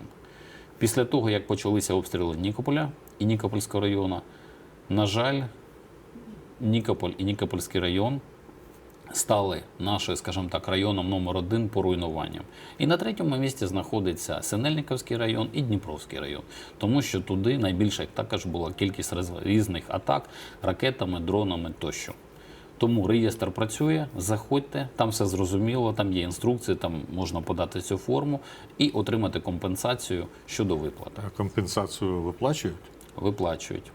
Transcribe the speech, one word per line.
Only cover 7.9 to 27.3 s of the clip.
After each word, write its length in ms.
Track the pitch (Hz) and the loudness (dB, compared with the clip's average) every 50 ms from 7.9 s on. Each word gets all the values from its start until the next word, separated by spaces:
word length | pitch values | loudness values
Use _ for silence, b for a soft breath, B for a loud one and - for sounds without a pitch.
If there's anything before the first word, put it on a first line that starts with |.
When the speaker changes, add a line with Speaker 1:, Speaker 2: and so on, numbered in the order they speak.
| 90 95 104 123 139 135 - - - - - - - - - - - - - - - - - - - | 2 2 2 2 0 -2 -6 -10 -20 -20 -20 -20 -20 -20 -20 -20 -20 -20 -20 -20 -20 -20 -14 -8 -4
Speaker 1:
стали 480 | - - - 110 104 98 95 85 76 - - - - | -2 2 4 4 4 4 2 0 -4 -6 -10 -8 -4
нашою, 360 | 90 98 104 95 - - 87 | -2 0 0 0 0 -2 -2
скажімо 320 | - - - 87 92 90 87 | -4 -4 -4 -4 -2 -2 -2
так, 160 | - 85 - | -2 -4 -2
районом 420 | - 95 95 98 104 101 95 87 95 | 0 0 2 2 2 2 0 0 0
номер 280 | 98 92 90 90 90 | 0 0 0 0 0
один 320 | 92 87 90 113 113 117 104 | 0 0 2 2 2 2 2
по 120 | - 98 | 2 2
руйнуванням. 600 | 95 92 90 87 85 82 80 78 - - - - - - B B B B B | 2 2 2 2 0 -2 -4 -4 -4 -6 -8 -10 -12 -14 B B B B B
І 100 | B 156 | B 2
на 100 | 151 175 | 4 4
третьому 400 | 175 - 220 208 - 175 151 135 | 2 2 -2 -2 -2 0 0 2
місці 300 | 131 135 135 131 - 104 | 2 0 0 0 -2 -2
знаходиться 720 | 90 92 95 95 - 113 107 95 92 80 - - - 78 - | -2 -2 -2 -2 0 0 0 0 0 0 -2 -4 -6 -6 -4
Синельниковський 760 | - - 104 104 127 151 156 151 143 - 135 127 - - 120 | -4 -2 -2 0 0 0 0 0 -2 -2 -4 -4 -4 -2 -2
район 320 | 117 117 113 113 117 - - - | 0 0 0 0 0 -2 -2 -2
і 80 | 151 | -2
Дніпровський 580 | 139 117 104 95 - - 76 73 - - 67 67 | 0 2 0 0 0 -4 -10 -10 -10 -10 -8 -8
район, 220 | 73 71 71 76 - B B B B B B | -6 -6 -6 -8 -8 B B B B B B
тому 240 | B 101 104 127 143 | B 0 2 2 2
що 200 | - - - 92 | 2 2 0 -2
туди 360 | 90 - 95 95 98 120 139 | 0 0 0 0 2 2 2
найбільша 480 | 135 107 92 90 92 107 104 - - 78 - - | 2 2 2 2 4 2 2 2 0 -6 -6 -4
також 320 | 110 107 - 110 98 - | -4 -4 -2 -2 -4 -2
була 260 | 92 80 87 82 78 - | -2 -4 -2 -4 -4 -2
кількість 400 | - 101 98 - - 82 - 82 | 0 0 0 0 -2 -6 -4 -4
роз-, 300 | 87 90 87 87 - - | -4 -4 -4 -6 -4 0
різних 400 | 95 104 110 101 90 87 - - | 4 4 4 4 2 0 -4 -4
атак 420 | - - - - - 69 - - - B B B B B B | -4 -4 -2 2 2 2 2 0 -4 B B B B B B
ракетами, 580 | - 92 87 - 127 131 123 - 104 90 90 85 | -2 -2 0 2 0 0 0 0 -2 -2 -2 -2
дронами 520 | 82 87 95 104 107 95 87 85 82 80 73 - | 0 2 2 2 2 2 0 -2 -4 -6 -6 -6
тощо. 340 | 82 76 - - - - - - - - B B B B B B B B B | -6 -6 -6 -6 -8 -10 -12 -16 -18 -20 B B B B B B B B B
Тому 300 | - 120 117 120 110 92 | 2 2 4 4 4 6
реєстр 440 | 95 113 117 113 107 110 - - 95 | 6 6 6 6 4 2 0 -2 -2
працює, 540 | - - 113 110 - - 151 156 160 156 147 127 - | 0 0 -2 -2 0 2 2 4 4 2 0 -2 -6
заходьте, 720 | - 90 101 110 107 - - 139 143 139 - - 139 135 131 - | -4 0 0 0 0 0 2 0 0 0 0 -4 -6 -6 -4 0
там 140 | - 120 110 | 2 2 2
все 160 | 107 - 104 | 4 2 2
зрозуміло, 680 | 95 92 92 95 90 98 98 110 113 123 127 120 110 107 | 2 2 2 2 2 4 2 2 2 2 2 2 2 2
там 200 | 110 101 98 92 | 2 0 2 2
є 80 | 90 | 2
інструкції, 560 | 85 87 85 - - 120 123 120 - - 92 | 0 0 -2 0 2 2 2 2 2 0 0
там 240 | - - 85 82 78 - - 78 | 0 0 -2 -2 -4 -6 -4 -4
можна 280 | 90 92 85 | -2 -2 -2